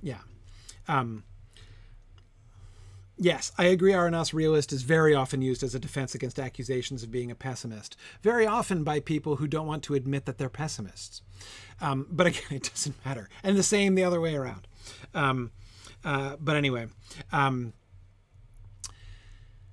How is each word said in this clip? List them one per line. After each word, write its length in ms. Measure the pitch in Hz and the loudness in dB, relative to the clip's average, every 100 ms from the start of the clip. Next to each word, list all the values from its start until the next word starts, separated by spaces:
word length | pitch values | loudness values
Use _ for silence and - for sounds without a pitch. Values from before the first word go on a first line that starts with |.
yeah. 180 | 180 110 - - - - - - - | -10 -10 -14 -20 -20 -20 -20 -14 -2
Um, 360 | 143 120 110 - - - - - - - - - - - - - - - - - - - - | -2 -2 -6 -14 -20 -20 -20 -20 -20 -20 -20 -20 -20 -20 -20 -20 -20 -20 -20 -20 -20 -16 0
yes, 340 | 175 165 - - | 2 2 -2 2
I 80 | 180 | 4
agree 280 | 185 190 | 6 6
Aranas 400 | 196 175 165 165 | 6 4 2 0
realist 400 | 156 156 156 143 | 2 4 4 2
is 100 | 139 | -2
very 320 | 127 160 156 147 | 2 6 8 6
often 260 | 131 135 | 4 0
used 220 | 131 127 | 0 0
as 100 | 131 | -2
a 60 | 123 | -4
defense 340 | 135 143 131 | -6 -4 -6
against 260 | 127 127 131 | -6 -6 -6
accusations 640 | 127 - 120 127 120 135 | -6 -6 -4 -4 -4 -8
of 80 | 113 | -6
being 200 | 123 120 | -6 -6
a 40 | 113 | -8
pessimist. 600 | 135 123 120 107 - - - - | -8 -8 -8 -10 -14 -18 -20 -2
Very 240 | 202 240 220 | 2 4 4
often 380 | 220 214 185 | 2 0 0
by 160 | 151 151 | 0 -2
people 380 | - 151 156 139 | 0 -2 0 -2
who 100 | 147 | -2
don't 180 | 156 156 | -2 -2
want 180 | 151 | -4
to 120 | - 143 | -2 -2
admit 300 | 127 139 139 | 0 -2 -4
that 120 | 127 | -4
they're 120 | 135 | -6
pessimists. 720 | - 160 - 98 - - - - - - - - - | -4 -6 -6 -10 -12 -16 -16 -18 -20 -18 -18 -20 -6
Um, 260 | 156 135 139 | -2 -2 -2
but 160 | 160 175 | 2 2
again, 160 | - - | 2 -4
<laughs> 40 | |
it 120 | 139 | -6
doesn't 400 | - - 147 135 117 | -6 -6 -6 -6 -6
matter. 240 | 113 95 - | -8 -10 -4
And 140 | 196 202 | 2 4
the 60 | |
same 320 | 185 208 202 190 | 4 4 4 4
the 80 | |
other 160 | 180 175 | 4 2
way 160 | 165 147 | 0 0
around. 320 | 127 98 - - - - - | -4 -8 -14 -20 -20 -18 -8
Um, 380 | 180 143 131 120 - - - - - | 0 0 0 -4 -10 -20 -20 -20 -10
uh, 320 | - 139 139 143 | -4 -2 -2 -4
but 180 | 156 151 | -2 2
anyway, 300 | 143 123 113 - - - - | 2 0 -4 -12 -18 -18 -4
um, 420 | 151 139 127 120 - _ - - - _ - - - - - - - - - - - - - - | 0 2 0 -4 -10 _ -20 -20 -20 _ -20 -20 -20 -20 -16 -16 -16 -18 -18 -20 -20 -20 -20 -20